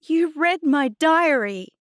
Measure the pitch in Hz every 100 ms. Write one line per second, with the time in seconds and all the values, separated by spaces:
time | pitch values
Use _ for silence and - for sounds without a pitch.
0 | - 330 339 311 339 359 320 285 269 214
1 | 311 320 330 277 208 196 185 _